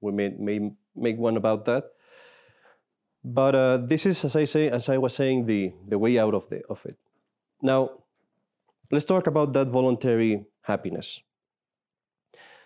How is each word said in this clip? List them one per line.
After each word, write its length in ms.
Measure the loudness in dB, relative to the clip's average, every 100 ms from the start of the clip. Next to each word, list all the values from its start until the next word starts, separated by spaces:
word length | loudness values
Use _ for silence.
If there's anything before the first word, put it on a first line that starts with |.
We 120 | -6
may, 180 | -2 -4
may 400 | -4 -4 -4 -4 -8 _
make 240 | -6 -4 -2
one 180 | -2 0
about 280 | 0 -2 0
that. 180 | -2 -4 _ _ -20 -20 _ _ _ _ _ _ _ _ _
But, 300 | -6 0 2
uh, 220 | 4 4 2
this 280 | 0 0 0
is, 180 | 0
as 120 | -2 0
I 80 |
say, 260 | 0 0 0
as 180 | 0 0
I 80 | 0
was 180 | 0
saying, 320 | 0 0 0 0
the, 260 | 0 -2 -6 -4
the 120 | 0
way 200 | 2 4
out 160 | 2
of 140 | 0 -4
the, 140 | -12 -10
of 100 | -12 -14
it. 100 | -20 _ _ _ _ _ -4
Now, 300 | 0 2 0 -6 _ _ _ _ _ _ _ _ -4
let's 140 | -2
talk 220 | 2 2 2
about 260 | 2 2
that 160 | 2 0
voluntary 800 | 2 2 2 2 2 2 0 -4 _
happiness. 580 | -6 -4 -4 -8 -10 -16 _ _ _ _ _ _ _ _ _ _ _ _ -20 -20